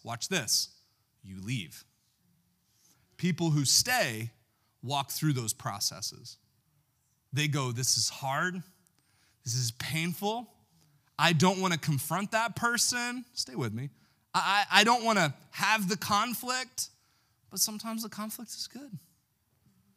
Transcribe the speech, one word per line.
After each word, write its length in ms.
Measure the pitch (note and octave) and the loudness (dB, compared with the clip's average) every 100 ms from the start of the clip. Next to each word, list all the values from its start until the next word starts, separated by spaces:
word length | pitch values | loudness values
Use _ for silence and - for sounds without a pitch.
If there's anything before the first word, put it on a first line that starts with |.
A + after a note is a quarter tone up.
watch 260 | A2+ A#2 - | -10 -8 -2
this, 400 | F#3 G#2+ - - _ _ _ _ _ | -2 0 -2 -2 _ _ _ _ _
you 160 | G2 F#2+ | -16 -12
leave. 420 | G2 B2+ D#2 - - _ _ _ _ _ _ _ _ _ _ _ _ - | -6 -6 -6 -14 -20 _ _ _ _ _ _ _ _ _ _ _ _ -4
People 320 | F3+ E3 E3+ | -2 0 2
who 160 | D3+ C3+ | 2 4
stay 640 | - A#3+ B3 D#3 A2 A2+ - _ _ _ _ | 4 4 2 0 -2 -8 -12 _ _ _ _
walk 280 | B2 C#3 C3+ | -4 -4 -4
through 240 | - D#3 | -2 0
those 180 | C3 G#3+ | 0 -2
processes. 840 | - A#2+ G2+ - D#2+ - - A#2 - _ _ _ _ _ _ _ _ _ | -6 -8 -4 -4 -4 -10 -12 -18 -20 _ _ _ _ _ _ _ _ _
They 140 | C3+ D3+ | -2 0
go, 240 | D3 B2+ | 0 -2
"This 240 | A#2 B2+ - | -2 0 0
is 140 | - | -2
hard. 520 | - C3+ C#3+ F3+ F#3 - _ _ _ _ _ _ _ | -4 -4 -2 -2 -4 -12 _ _ _ _ _ _ _
This 120 | - | -6
is 160 | B2 A#2 | -4 -4
painful. 840 | - - D3+ E3+ F3 G3+ A#3 A3+ _ _ _ _ _ _ - | -6 -6 -2 -2 -2 -4 -4 -8 _ _ _ _ _ _ 2
I 140 | D#3+ | 4
don't 300 | D#3+ F#3 F#3+ | 8 6 4
wanna 160 | F#3 D#3+ | 0 0
confront 540 | - C#3 - E3+ G3+ | 0 0 0 -2 0
that 240 | A3 A#3 - | 0 0 0
person." 680 | A#3+ A#3 - B3 A#3+ B3 A#3 | 0 2 0 0 -2 -4 -8
Stay 220 | - - | -10 -8
with 180 | A#3 A#2 | -4 -4
me. 160 | A2 C#3 - _ _ _ | -4 -8 -12 _ _ _
"I, 320 | F3+ E3+ G3+ G3 | -2 2 2 6
I, 100 | F#3+ | 8
I 40 | |
don't 180 | G#3+ B3 | 8 6
wanna 320 | A3+ G#3 D3+ - - | 4 4 4 0 -12
have 360 | - F#3 A3 F#3 | -2 2 2 2
the 80 | G#3 | -2
conflict." 920 | - G#3 A#3+ A3+ B3 B3+ B3+ - - _ _ _ _ _ _ | 2 2 2 -2 -4 -4 -4 -8 -10 _ _ _ _ _ _
But 100 | F#3+ | -4
sometimes 440 | A3 G#3+ A3+ A3+ | -2 -2 -8 -8
the 80 | A3 | -8
conflict 400 | - G#3+ - A3+ | -8 -10 -10 -14
is 160 | - - | -12 -12
good. 320 | A#3+ C#4 E3+ - _ _ _ _ _ _ _ _ | -12 -14 -16 -18 _ _ _ _ _ _ _ _